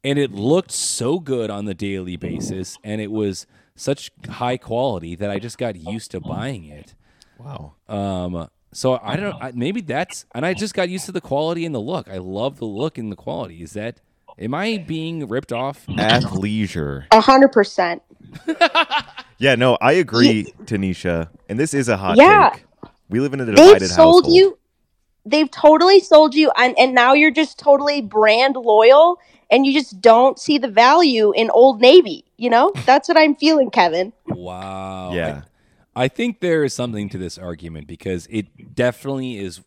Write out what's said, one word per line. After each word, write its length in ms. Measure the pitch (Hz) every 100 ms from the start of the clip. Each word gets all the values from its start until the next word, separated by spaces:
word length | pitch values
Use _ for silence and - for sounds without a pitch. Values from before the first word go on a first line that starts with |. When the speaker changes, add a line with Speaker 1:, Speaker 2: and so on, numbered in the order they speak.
Speaker 1:
And 140 | 135 143
it 140 | 135
looked 380 | 98 110 170 -
so 480 | - - - 120 175
good 300 | 151 127 110
on 160 | 101
the 100 | 104
daily 440 | 90 101 95 90 87
basis, 580 | 90 85 - 95 92 -
and 160 | 107 107
it 100 | 104
was 360 | 110 104 92 - _ _
such 360 | _ - 143 - _ -
high 300 | 104 123 127
quality 560 | - 113 135 95 82 85
that 140 | 101
I 80 | 101
just 180 | 117 -
got 200 | 120 95
used 340 | 80 110 -
to 100 | 95
buying 460 | 80 85 120 120 78
it. 280 | 73 - _ _ _ _ _
Speaker 2:
Wow. 380 | 127 139 73 _ _
Speaker 1:
Um, 600 | 104 98 92 90 87 80 _ _
so 300 | - 131 127
I 140 | 107 139
don't, 260 | 202 -
I, 100 | 131
maybe 260 | 123 131 214
that's, 460 | 160 131 180 - -
and 100 | 117
I 80 | 160
just 220 | 185 208
got 160 | - 180
used 160 | 185 -
to 60 |
the 100 | 185
quality 420 | - 139 156 170
and 100 | 165
the 60 | 135
look. 260 | 110 175 101
I 80 | 95
love 400 | 92 98 127 139
the 80 | 117
look 320 | 101 156 -
and 120 | 110
the 60 | 101
quality. 460 | - 156 98 82
Is 100 | 82
that, 280 | 104 110 - _ _ _ -
am 160 | 107
I 240 | 143 208 214
being 500 | 156 160 160 165 131
ripped 240 | 120 135
off? 340 | 120 131 139 -
Speaker 2:
Athleisure. 1160 | 95 107 120 110 95 101 107 98 85 73 69 69
Speaker 3:
A 100 | 220
hundred 320 | 214 262 277
percent. 500 | 233 202 - 175 170 _ _ _ - -
Speaker 2:
<laughs> 60 | 311 339 320 320 285 - - - _
Yeah, 180 | 135 123
no, 200 | 127 120
I 140 | 123
agree, 340 | 170 147 113 120
Speaker 3:
Ye- 260 | 110 98 _ -
Speaker 2:
Tanisha. 600 | 107 95 87 90 85 82 _ _
And 100 | 107
this 160 | 160
is 140 | 139 120
a 80 | 101
hot 200 | 95 226
Speaker 3:
Yeah. 340 | 330 415 311
Speaker 2:
take. 100 | - _ _ - _ _
We 100 | 117
live 160 | 139
in 60 | 139
a 40 |
Speaker 3:
They've 120 | 120 104
Speaker 2:
divided 320 | 349 415 92
Speaker 3:
sold 340 | - 330 349 -
Speaker 2:
household. 100 | 349
Speaker 3:
you, 220 | 381 - _ _ _ _ _ _
they've 260 | 214 294 311
totally 500 | - 302 311 359 392
sold 340 | - 311 311
you, 160 | 277 302 -
and, 200 | 247 -
and 160 | 254
now 180 | 254 240
you're 180 | 285 311
just 280 | 269 311 -
totally 420 | 294 277 285 294
brand 540 | 214 214 214 226 269 262
loyal, 640 | 233 214 226 277 339 359 _ _ _
and 160 | 240 269
you 60 |
just 280 | 277 262 190
don't 380 | 226 226 262 -
see 200 | - 285
the 100 | 247
value 640 | 202 240 311 330 233 214
in 180 | - 226
Old 300 | - 262 220
Navy, 440 | 262 349 240 151 _ _
you 140 | 233
know? 220 | 233 320 392
Speaker 1:
<laughs> 80 | 180
Speaker 3:
That's 220 | 277 -
what 80 | 330
I'm 180 | 311 285
feeling, 340 | 294 311 254
Kevin. 420 | - 175 165 190 _ -
Speaker 1:
Wow. 840 | - 90 92 95 95 95 95 92
Speaker 2:
Yeah. 300 | 87 80 71 - _ _ _ _
Speaker 1:
I, 100 | -
I 40 | 127
think 320 | - 240 202
there 240 | 180 160
is 80 | 143
something 360 | - 123 107 101
to 80 | 95
this 180 | 90 -
argument 480 | 90 82 85 80 73
because 400 | 82 95 92 -
it 440 | 110 95 _ -
definitely 640 | - 123 120 139 135 131 110
is 220 | 98 82